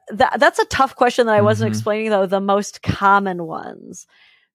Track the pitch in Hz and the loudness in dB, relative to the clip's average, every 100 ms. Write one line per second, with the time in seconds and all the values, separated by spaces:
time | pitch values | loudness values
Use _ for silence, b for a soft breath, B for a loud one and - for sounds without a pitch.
0 | - 208 254 226 311 - 427 - 262 - | -8 -2 0 2 0 2 -4 0 -2 2
1 | 247 - 233 208 208 214 220 214 214 214 | 0 2 2 4 2 2 -2 -2 -4 -4
2 | 220 202 190 196 202 202 202 - - - | 0 0 0 -2 0 -2 -2 -8 -6 0
3 | 196 202 196 175 160 160 - - - - | 2 2 2 -6 -8 -10 -12 -18 -20 -20
4 | - b b b b | -20 b b b b